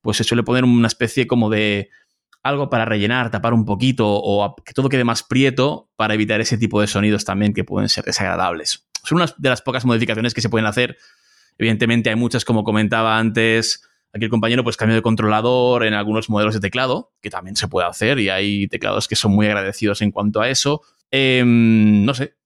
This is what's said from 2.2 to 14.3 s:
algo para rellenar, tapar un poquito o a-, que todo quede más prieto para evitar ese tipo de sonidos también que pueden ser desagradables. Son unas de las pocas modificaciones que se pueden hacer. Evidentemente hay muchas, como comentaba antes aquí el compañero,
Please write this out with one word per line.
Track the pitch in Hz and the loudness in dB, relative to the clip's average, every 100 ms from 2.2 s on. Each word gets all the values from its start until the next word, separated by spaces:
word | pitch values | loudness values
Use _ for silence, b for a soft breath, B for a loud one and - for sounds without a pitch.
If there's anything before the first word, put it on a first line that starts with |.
| _ _ | _ _
algo | 131 143 135 | -4 -4 -2
para | 120 | -2
rellenar, | 113 107 104 127 117 | 0 0 0 0 -2
tapar | 104 117 | -2 0
un | 117 | 0
poquito | 104 101 127 127 107 | 0 0 0 2 2
o | 101 104 101 | 0 0 0
a-, | 101 - | -2 -6
que | - | -8
todo | - 131 | -2 0
quede | 131 | 2
más | 120 113 | 0 -2
prieto | - 131 135 131 135 - _ | -2 2 2 2 0 -2 _
para | - 110 | -4 -2
evitar | 107 107 107 | 0 0 0
ese | 110 110 | 0 -2
tipo | 113 104 | 0 0
de | 104 | 0
sonidos | 101 104 104 | 0 0 0
también | - 98 104 | -2 0 0
que | 104 | -2
pueden | - 98 101 | -4 -4 -2
ser | - | -2
desagradables. | - - 95 87 90 82 76 - _ - | -4 -4 -4 -2 -2 -4 -8 -8 _ -14
Son | - | -2
unas | 170 170 - | 0 0 -2
de | 139 | -2
las | 123 | -2
pocas | - 123 | -4 -2
modificaciones | 123 117 113 110 117 | 0 2 0 -2 -4
que | 117 | -2
se | 107 | -2
pueden | 113 110 | 0 0
hacer. | 110 123 - b b b b b - | 0 -2 -6 b b b b b -4
Evidentemente | 113 107 113 120 113 | -2 2 2 2 0
hay | |
muchas, | 110 120 127 | 0 -2 -2
como | - 110 | -2 -2
comentaba | 104 107 107 113 113 110 | 0 0 0 0 2 2
antes | 113 113 113 113 113 - b b b | 0 2 2 2 0 -6 b b b
aquí | 104 | -8
el | |
compañero, | 113 | -2